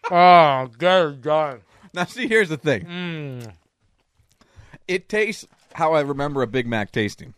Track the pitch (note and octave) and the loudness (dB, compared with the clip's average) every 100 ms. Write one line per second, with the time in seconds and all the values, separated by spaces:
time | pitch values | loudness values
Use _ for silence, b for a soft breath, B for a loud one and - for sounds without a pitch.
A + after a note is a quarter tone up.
0 | A#4 F3 F3+ F3 D#3 C3 C3 A2+ F3 F#3 | -2 4 8 8 8 2 -4 -2 2 2
1 | D#3+ C#3 C3+ D3+ D3+ B2 _ b F#3+ F3 | 2 -4 -2 -2 -2 -8 _ b -16 -8
2 | F3 A#3 A#3+ A3 F#3+ D#3 D3+ A#2 E3 F3 | -8 -6 0 0 0 -4 -2 -4 -4 -10
3 | F3 D#3+ C#3+ B2 A2+ E2+ _ _ _ _ | -10 -10 -12 -14 -16 -20 _ _ _ _
4 | _ _ _ _ b b b b - F#3 | _ _ _ _ b b b b -6 -6
5 | _ G#3+ G#3+ G#3+ - _ _ - E3 D#3+ | _ -4 -4 -6 -16 _ _ -4 0 0
6 | C#3+ C#3 C#3+ C#3 A#2+ C3 A#2 A2+ G2+ - | -2 -4 -4 -4 -4 -4 -4 -4 -4 -4
7 | G#2+ - - | -6 -6 -20